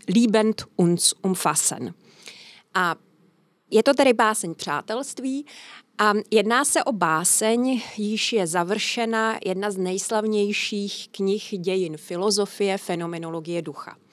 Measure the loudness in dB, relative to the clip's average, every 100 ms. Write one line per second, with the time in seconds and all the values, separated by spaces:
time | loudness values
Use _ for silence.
0 | 0 4 4 4 2 0 -4 2 2 4
1 | 2 0 -2 0 0 0 -2 -4 -8 -12
2 | _ -20 -20 -20 -20 -20 _ -2 0 -2
3 | _ _ _ _ _ _ 0 2 4 4
4 | 4 4 4 0 -4 -8 -6 -6 -4 -8
5 | -8 -8 -6 -6 -8 -16 -20 -20 -10 0
6 | 2 2 2 2 4 2 2 0 0 0
7 | 2 2 2 2 2 2 2 -2 -4 -6
8 | -4 -2 0 0 2 0 0 0 -2 -2
9 | -2 0 0 -2 -4 -2 -2 -2 -2 -2
10 | -2 0 0 2 0 0 -4 -4 -4 -8
11 | -12 -4 -2 -2 -4 -6 -2 -2 -2 -6
12 | -8 -2 0 0 -2 -2 -2 -2 -4 -4
13 | -4 -6 -8 -8 -6 -6 -6 -10 -14 -18
14 | _